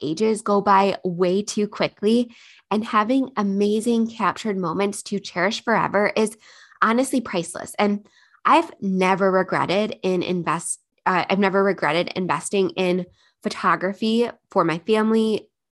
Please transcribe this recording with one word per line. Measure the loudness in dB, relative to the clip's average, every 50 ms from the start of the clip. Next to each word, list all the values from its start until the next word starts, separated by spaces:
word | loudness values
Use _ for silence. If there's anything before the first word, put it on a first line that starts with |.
ages | -6 -6 -2 0 0 0 0 0
go | 0 0 0 2
by | 4 4 4 4 4 2 0 -2 -4
way | -4 0 0 0 2 2 0 -2
too | -2 -2 -2 -2
quickly, | -2 -2 -2 -4 -4 _ 0 2 2 2 2 2 -2 -6 -20 -20 -20 -20 -16 _ -4
and | -4 -4 -2
having | 0 2 2 2 2 2 0 0 -2 -4
amazing | -4 -2 0 0 0 0 2 0 0 0 0 2 2 0
captured | -2 -2 -2 -2 -2 -2 -2 -4 -4 -4
moments | -2 -4 -2 -2 0 -2 -2 -2 -6
to | -10 -8 -8 -8
cherish | -8 -6 -4 -2 -2 -2 -2 -2 -2
forever | 0 0 0 0 0 0 0 0 0 0
is | 0 -2 -2 -4 _ _ -20 -20 -20 -20 -12 -6 -2 0
honestly | 0 2 0 0 0 -2 -2
priceless. | -2 -2 -6 -6 -6 -6 -10 -12 -12 -8 -4 -2
And | 0 0 0 -2 -6 _ _ _ _ _ _ _ 2
I've | 4 4 4 4 0 -6 -6
never | -4 -2 0 2 2 2 2 2 2 2
regretted | 2 2 0 0 0 -2 0 0 0 0 0 -2 -4 -4 -2
in | -2 0 0
invest-, | 0 -2 -2 -2 -2 -2 -4 -4 -4 -8 -12 -12 _ _ _ _ -2
uh, | 0 0 0 0
I've | 0 0 2
never | 2 2 2 2 2
regretted | 2 0 0 -2 0 0 0 -2 -2 -4
investing | -4 -2 -2 -2 -4 -4 -2 -2 0 0 0
in | 0 -2 0 0 0 -2 -4 -8 _ _ _ _ _ _
photography | -8 -8 -6 -2 0 0 0 0 -2 -4 -4 -2 -2 0 2 2 0 -2 -4 _ _ _
for | 0 0 2
my | 2 0 -2
family | 0 0 2 2 2 2 2 2 2 2 -2 -4 -6 _ _ _ _ _ _